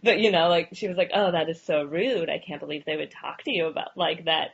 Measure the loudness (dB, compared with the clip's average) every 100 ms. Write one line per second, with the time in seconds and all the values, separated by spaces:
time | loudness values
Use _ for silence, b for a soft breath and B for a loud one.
0 | 4 4 4 4 6 4 2 -6 -4 0
1 | 0 2 2 2 0 -4 0 0 0 -2
2 | 0 0 -2 -4 -6 -12 -8 -10 -6 -6
3 | -6 -10 -12 -10 -4 -2 -2 -4 -8 -2
4 | -2 -2 -2 -2 -2